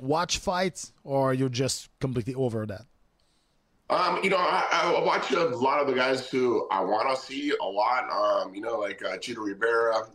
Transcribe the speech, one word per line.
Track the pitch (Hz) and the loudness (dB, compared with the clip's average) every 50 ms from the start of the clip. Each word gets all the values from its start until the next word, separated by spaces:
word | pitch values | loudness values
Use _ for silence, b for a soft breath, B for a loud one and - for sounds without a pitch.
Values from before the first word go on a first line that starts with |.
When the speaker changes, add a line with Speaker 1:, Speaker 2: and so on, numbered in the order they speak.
Speaker 1:
watch | 131 135 147 165 180 - - - | -2 0 2 2 2 0 -2 -2
fights, | - 202 180 180 190 185 - - - - - _ - | -2 -2 0 0 0 -2 -2 -6 -12 -16 -18 _ -6
or | 143 139 135 135 131 | -2 0 2 2 2
you're | 131 131 135 131 | 2 2 0 0
just | 123 120 135 127 - - - - _ _ | 0 0 0 0 -2 -4 -8 -14 _ _
completely | - 131 120 123 98 135 127 | -4 -2 -2 -2 -4 -4 -2
over | 131 131 120 110 110 110 | -2 -2 -2 -2 -2 -4
that? | 107 98 90 - - _ _ _ _ _ _ _ _ _ _ _ _ _ _ _ _ _ _ _ - | -6 -8 -10 -14 -20 _ _ _ _ _ _ _ _ _ _ _ _ _ _ _ _ _ _ _ 0
Speaker 2:
Um, | 135 165 180 175 175 175 | 0 2 2 2 0 0
you | 185 190 | 2 2
know, | 190 | 2
I, | 180 180 156 - - - - | 2 2 2 2 0 0 2
I | - 165 160 170 156 - | 2 2 2 2 2 2
watch | - 170 180 202 - - | 2 2 2 0 0 0
a | - 170 165 | 0 2 2
lot | 165 120 117 131 135 143 147 | 0 0 0 0 2 2 2
of | 135 | 2
the | 135 123 | 2 2
guys | 127 127 131 135 131 - - | 2 2 2 0 0 -2 -2
who | 139 127 123 120 110 95 - - | 0 2 2 4 2 2 0 0
I | 98 95 | 0 0
wanna | 92 92 104 110 120 131 131 | 0 0 0 0 0 0 -2
see | 131 - - 135 139 147 147 127 - | -2 -4 -8 -8 -6 -2 -2 -2 -2
a | 90 | -2
lot. | 95 95 101 107 120 127 123 - - | -2 0 0 2 2 2 0 -2 -2
Um, | 82 101 104 104 101 98 95 92 95 | -2 0 2 2 2 0 0 -4 -6
you | 101 | -8
know, | 113 117 117 110 | -6 -4 -4 -4
like, | 104 98 - - | -4 -4 -6 -6
uh, | 104 95 92 | -6 -6 -6
Chito | 95 - 123 117 113 | -8 -8 -10 -8 -6
Rivera, | 107 101 95 95 113 117 117 117 117 113 113 | -6 -6 -4 -2 0 2 4 4 4 4 2
um, | 113 110 - | 0 -2 -6